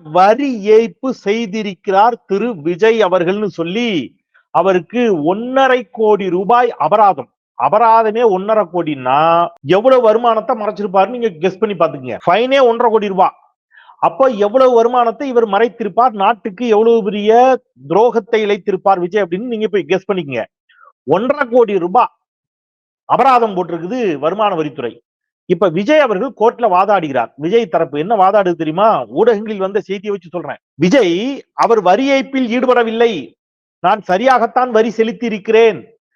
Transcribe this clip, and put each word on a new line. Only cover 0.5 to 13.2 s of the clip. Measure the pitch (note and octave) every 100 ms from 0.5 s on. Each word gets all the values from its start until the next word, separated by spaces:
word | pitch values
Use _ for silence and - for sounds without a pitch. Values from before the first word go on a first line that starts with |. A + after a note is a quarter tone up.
| A#3 G3
ஏய்ப்பு | A3 A#3 - C4 A3 G3
செய்திருக்கிறார் | A3 A#3 G#3+ G#3 F3 - F#3+ A3+ A#3 -
திரு | G3 A#3 F#3+
விஜய் | D3 F3 A3 A3+
அவர்கள்னு | F#3+ F#3 E3+ G3+ G#3
சொல்லி | - E3 G3 A#3+ F3 A2+ _ _ _ _
அவருக்கு | D#3 F#3 F3+ E3 A#3 A#3 F3 D3 G3
ஒன்னரை | B3 C4 C4+ B3+ G#3
கோடி | - G#3+ G#3 F#3+
ரூபாய் | F3 G3 A#3+ A#3+
அபராதம். | - D#3 G#3 G3+ C#3+ B2 _ _ -
அபராதமே | B2+ G3+ A#3 A3+ A3 A3
ஒன்னரை | A#3+ F#3 G3 G#3+ G#3
கோடின்னா | F3 D#3 C#3 B2+ C#3 E3 E3+ E3+ -
எவ்வளவு | C3+ F#3 B3 C4
வருமானத்தை | A3+ G#3+ A#3+ A3 - A3+
மறைச்சிருப்பாருன்னு | G#3 G3+ G#3 F#3+ G3+
நீங்க | B3 A#3
கெஸ் | D#3+ F3+ -
பண்ணி | A3 F3+
பாத்துக்கங்க. | E3 C#3+ B2+ G2 -
ஃபைனே | F#3+ B3+ C#4
ஒன்றரை | B3 A3+ A#3+
கோடி | A3 G3+
ரூபாய். | F#3+